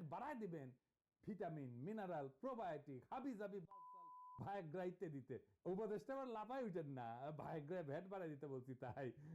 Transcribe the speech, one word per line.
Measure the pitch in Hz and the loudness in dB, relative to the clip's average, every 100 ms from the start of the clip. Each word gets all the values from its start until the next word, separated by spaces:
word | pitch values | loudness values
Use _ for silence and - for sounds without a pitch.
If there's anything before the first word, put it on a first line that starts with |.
বাড়ায় | 160 170 269 | -2 -2 0
দিবেন | 262 202 165 127 123 _ _ _ _ - | 0 0 0 -4 -8 _ _ _ _ -4
ভিটামিন, | 202 175 156 131 | 0 0 0 -2
মিনারেল, | 120 156 220 185 160 139 - | -2 0 0 2 2 0 0
প্রোবায়োটিক, | 262 226 190 151 139 131 - | 0 2 2 0 -2 -6 -4
হাবিজাবি, | 262 269 208 208 196 | -2 0 0 0 -2
বালসাল, | 160 - - - - - - - 196 | -6 -10 -12 -12 -10 -10 -8 -4 0
ভায়াগ্রা | 202 160 175 | 0 0 2
ইত্যাদিতে। | 180 180 175 139 123 113 - - | 2 2 0 0 -2 -4 -4 -4
উপদেশটা | 170 190 220 208 - | 2 4 4 2 2
আবার | 269 254 | 0 0
লাফায় | 220 214 269 | 0 0 2
উঠেন | 233 170 147 | 4 2 2
না, | 131 120 120 143 | 0 0 0 -2
ভায়াগ্রা | 151 135 160 143 180 | 0 0 0 2 0
ভ্যাট | 147 147 190 | 2 0 0
বাড়ায় | 196 165 | 0 0
দিতে | 143 151 | 0 0
বলছি | 131 127 | -2 -2
তাই। | 123 131 135 127 143 151 | -4 -2 0 0 -2 -8